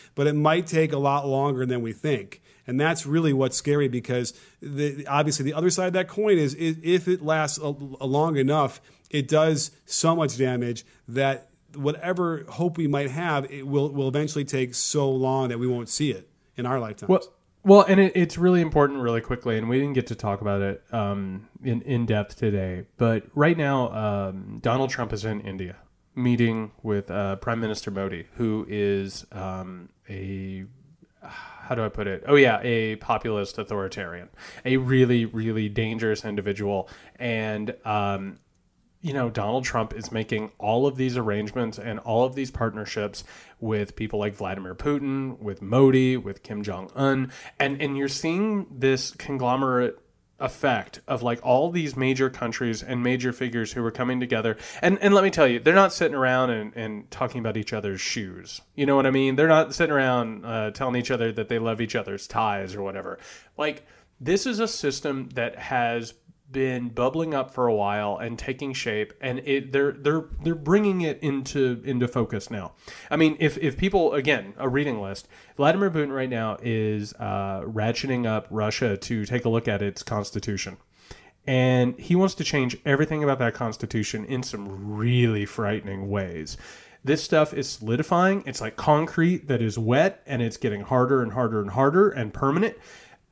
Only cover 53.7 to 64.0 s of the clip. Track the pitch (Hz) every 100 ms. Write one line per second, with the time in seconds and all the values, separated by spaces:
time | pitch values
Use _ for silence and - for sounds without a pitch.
53.7 | - 117 113 123 127 123 117 113 110 -
54.7 | - 175 190 202 202 196 185 139 120 127
55.7 | 185 196 - 160 143 131 127 127 113 107
56.7 | 120 110 104 - - 123 123 113 107 104
57.7 | 110 101 95 - - 98 90 87 - -
58.7 | - 139 139 131 135 135 131 160 156 160
59.7 | 139 165 143 131 123 113 107 117 113 107
60.7 | 104 131 123 120 127 113 110 107 117 113
61.7 | 110 117 120 98 98 - 113 113 101 95
62.7 | 98 98 95 92 - - - - - 151
63.7 | - - -